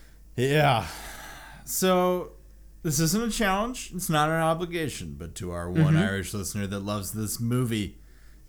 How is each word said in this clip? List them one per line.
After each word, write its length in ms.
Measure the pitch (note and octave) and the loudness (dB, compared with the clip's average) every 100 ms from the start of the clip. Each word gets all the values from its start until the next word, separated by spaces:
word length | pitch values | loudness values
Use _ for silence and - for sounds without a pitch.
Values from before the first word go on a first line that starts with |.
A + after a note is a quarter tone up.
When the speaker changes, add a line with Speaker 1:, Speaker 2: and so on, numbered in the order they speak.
| - - - - | -20 -20 -12 -2
Speaker 1:
Yeah. 500 | C3+ D3 D3 A#2 D#2+ - - - - - - - | 2 4 4 4 0 -8 -14 -14 -16 -16 -18 -18
So, 680 | - - F#3+ F#3 F3+ F3+ E3+ - - - - - | -8 0 4 4 4 2 -4 -12 -20 -20 -20 -8
this 180 | E3+ C#3+ | -2 2
isn't 220 | E3 F#3+ | 2 2
a 80 | A#3 | 0
challenge. 600 | G#3+ G#3 F#3+ A#3 B3+ - | 0 2 2 -2 -6 -10
It's 140 | F3+ - | -8 0
not 200 | D#3 D3+ | 2 4
an 120 | D#3+ | 4
obligation. 760 | D#3+ E3 F3 E3+ D#3 - E2+ C#2+ | 2 2 -2 -2 -4 -4 -10 -10
But 160 | E2 - | -12 -8
to 140 | F2+ | -6
our 200 | F2 F2 | -4 -2
one 240 | F2+ D3+ | 4 6
Speaker 2:
Mm-hmm. 40 | D#3+ | 6
Speaker 1:
Irish 280 | G2 G2 F2 | 4 2 -2
listener 320 | G#2+ F#2 G#2+ G2 | -4 -4 -4 -4
that 140 | G2+ | -4
loves 320 | G2 G#2 F#2 | -2 -4 -4
this 280 | G2+ G#2+ - | -4 -4 -2
movie, 580 | A#2 B2 B2+ A2 F#2+ - - - - - | 0 0 0 0 -2 -6 -20 -20 -20 -20